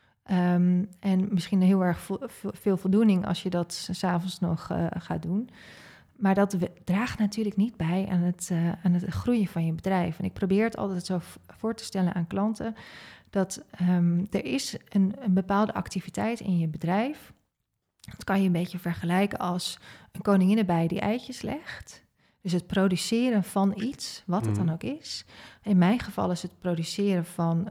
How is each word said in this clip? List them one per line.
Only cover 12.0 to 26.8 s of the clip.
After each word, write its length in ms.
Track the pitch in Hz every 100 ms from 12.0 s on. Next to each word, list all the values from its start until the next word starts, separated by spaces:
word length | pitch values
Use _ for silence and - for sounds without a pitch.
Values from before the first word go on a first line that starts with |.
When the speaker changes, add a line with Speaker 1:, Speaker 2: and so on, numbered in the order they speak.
| 180
Speaker 1:
aan 120 | 180 170
klanten, 480 | 196 214 220 226 220 - - - - _
dat, 340 | 202 190 - -
ehm, 540 | - 180 180 170 170 196
er 140 | 196
is 320 | - 269 - - _
een, 260 | 202 190 -
een 140 | 240
bepaalde 400 | 185 185 202 220
activiteit 640 | - - 190 - - 214 233
in 180 | - 175
je 100 | 165
bedrijf. 640 | 151 165 190 254 302 - - _ _ _ _ _ _
Dat 240 | - -
kan 160 | - 196
je 60 | 190
een 60 |
beetje 260 | 170 175 180
vergelijken 600 | 175 170 170 180 202 -
als 400 | 180 180 - - - - -
een 100 | -
koninginnenbij 640 | 202 190 185 220 190 170 170
die 120 | 175
eitjes 420 | 202 240 254 254
legt. 600 | - 294 - - - - _ _ _ _
Dus 120 | 185
het 140 | 175 175
produceren 800 | 196 190 180 - 226 247 220
van 360 | 180 202 196 196
iets, 420 | 226 - - - -
wat 200 | 180 113
het 80 |
dan 100 | 104
Speaker 2:
Mhm. 100 | 170
Speaker 1:
ook 80 | 160
is. 420 | 233 302 - - - - - -
In 160 | 208 185
mijn 200 | 175 240
geval 300 | - 196 185
is 120 | 175
het 160 | 175 -
produceren 640 | 180 170